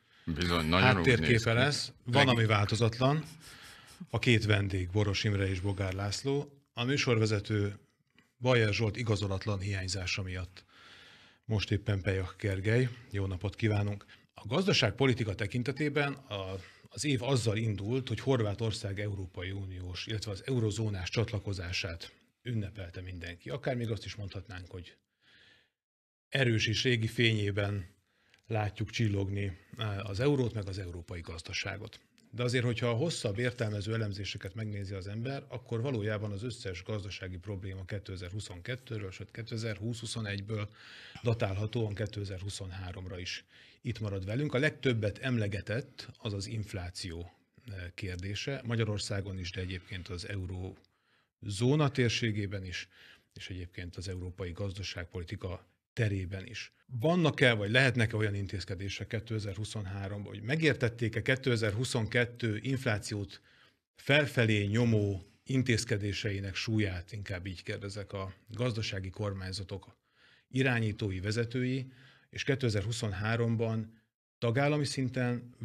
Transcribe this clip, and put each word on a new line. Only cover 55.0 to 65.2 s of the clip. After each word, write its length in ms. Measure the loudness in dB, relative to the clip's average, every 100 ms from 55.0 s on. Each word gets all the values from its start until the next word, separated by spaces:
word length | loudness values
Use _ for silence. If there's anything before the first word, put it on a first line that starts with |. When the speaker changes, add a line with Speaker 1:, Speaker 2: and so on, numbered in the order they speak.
| -8 -8 -8 -6 -6 -8 -12 _ _
Speaker 2:
terében 540 | 0 0 2 -2 -6 -10
is. 260 | -12 -14 _ -10
Vannak-e, 680 | 0 2 6 4 6 6
vagy 180 | 6 4
lehetnek-e 460 | 6 6 4 2 2
olyan 180 | 0
intézkedések 720 | 0 -4 -6 -6 -6 -6 -6 -6
kétezer-huszonháromban, 1300 | -6 -4 -4 -4 -6 -6 -6 -6 -6 -6 -6 -8
hogy 100 | -8
megértették-e 800 | -2 4 6 6 2 2 0 0
kétezer-huszonkettő 1400 | 2 2 4 2 2 0 0 0 2 2 2 0 -2 -2
inflációt 800 | -2 0 2 0 -2 -6 -6 -10 _ _ _ _ _
felfelé 720 | _ 4 4 4 4 4 4
nyomó 600 | 4 4 6 6 4 0